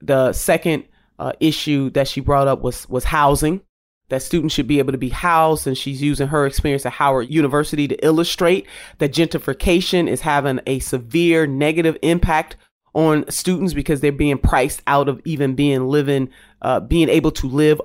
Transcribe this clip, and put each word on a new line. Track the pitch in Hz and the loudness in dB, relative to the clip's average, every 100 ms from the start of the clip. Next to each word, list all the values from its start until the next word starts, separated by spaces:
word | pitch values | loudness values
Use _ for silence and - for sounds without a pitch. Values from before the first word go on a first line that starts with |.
the | - 135 127 | 0 2 2
second, | - - 160 170 151 - _ _ - | 0 0 0 0 -4 -6 _ _ -10
uh, | 80 - | -8 -2
issue | 160 147 - 143 135 | 0 0 -2 0 0
that | 143 135 | -2 -4
she | - | -4
brought | 139 143 139 | 0 2 2
up | 135 | 0
was, | 123 - - | -4 -8 -8
was | 127 | -6
housing, | - 160 139 143 151 190 _ _ _ _ - | -2 2 2 2 0 -2 _ _ _ _ -8
that | 131 | -6
students | - 175 156 - | -2 -2 -2 -2
should | 120 | 0
be | 143 | 0
able | 135 | 0
to | 131 | -2
be | 127 | -4
housed. | - 180 165 160 156 143 | -4 0 2 2 2 -2
And | 131 | -6
she's | 139 135 | -6 -4
using | 147 143 139 | -2 0 0
her | 156 135 | 0 0
experience | - 151 139 127 | 0 -2 -2 -4
at | |
Howard | - 143 135 123 | 0 0 0 0
University | 156 143 147 151 151 143 | 0 2 0 -2 -2 -2
to | - | 0
illustrate | 156 160 170 - 175 190 - - - - | 2 2 0 0 2 0 -2 -16 -14 -4
that | 147 | -2
gentrification | 160 165 160 - 131 - 175 180 180 170 | 0 0 -2 -6 -2 2 2 2 0 0
is | - | -2
having | 160 143 139 131 - | 0 0 0 -2 -2
a | 135 | -4
severe | - 131 117 160 175 165 151 | -4 -6 -2 0 2 4 2
negative | 135 147 160 165 151 | 0 0 0 0 0
impact | 156 175 175 160 160 - _ _ _ - | 0 0 2 0 -4 -10 _ _ _ 0
on | 160 151 - | 2 2 -2
students | - 180 180 190 147 | -4 -2 0 -2 -2
because | 147 143 | -2 0
they're | 147 | 0
being | 143 147 139 | 0 0 0
priced | - 147 139 - - | 2 2 0 -2 0
out | 143 139 | 2 2
of | 131 | 0
even | - 151 139 | -4 -2 -2
being | 131 143 131 127 | 0 2 2 0
living, | 147 139 139 127 - - - | 0 0 0 -2 -8 -20 -8
uh, | - 120 | -4 -2
being | 110 170 156 | 0 2 4
able | 156 151 | 4 2
to | - 135 | -2 -4
live | 135 151 151 | 2 2 4